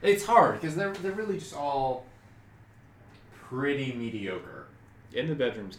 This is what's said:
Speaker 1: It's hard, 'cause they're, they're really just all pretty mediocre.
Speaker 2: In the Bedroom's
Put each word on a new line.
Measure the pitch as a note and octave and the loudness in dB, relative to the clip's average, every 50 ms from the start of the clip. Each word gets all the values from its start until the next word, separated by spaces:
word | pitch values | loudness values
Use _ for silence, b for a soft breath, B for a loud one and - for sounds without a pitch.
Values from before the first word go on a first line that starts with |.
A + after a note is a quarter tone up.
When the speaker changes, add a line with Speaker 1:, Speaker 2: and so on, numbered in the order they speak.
Speaker 1:
It's | - G3+ G3 G3+ - | 4 4 4 4 4
hard, | A3 A#3 A3 D#3+ A2+ G#2 - | 6 8 8 8 6 4 0
'cause | E3 D#3 D#3 | -4 -4 -2
they're, | F#3 G3+ G3 G3 | -2 -2 -4 -4
they're | F3+ F3 F#3+ | -4 -4 -4
really | G3 G#3+ A3 G#3 F#3+ - | -4 -2 -2 -2 -2 -4
just | - - - | -4 -8 -8
all | C#3+ C#3+ C#3+ C#3 C#3 C3+ C3 B2 - - - - - - - - - - - - - - - - - - - - - - - - - - - - - - - | -4 -2 0 0 2 2 0 -2 -4 -6 -14 -20 -20 -20 -20 -20 -20 -20 -20 -20 -20 -20 -20 -20 -20 -20 -20 -20 -20 -20 -20 -20 -20 -20 -20 -20 -20 -14 -8
pretty | B2+ C3 C#3+ C#3+ C#3 C3+ C3+ C3 | -4 -2 0 0 0 0 -2 -4
mediocre. | A#2+ A#2+ A#2 A2 A2 G#2 G2 F#2+ F#2 F2+ - - - - - - - - - - - - - - | -4 -4 -6 -6 -6 -6 -4 -6 -6 -6 -8 -12 -14 -16 -16 -18 -20 -20 -20 -20 -20 -20 -18 -8
Speaker 2:
In | - A#2+ C#3 D#3+ | -4 -4 -2 -2
the | D3+ | 0
Bedroom's | C#3 B2+ A#2 A2 G#2+ G2+ F#2 - | 0 0 0 0 -4 -8 -10 -12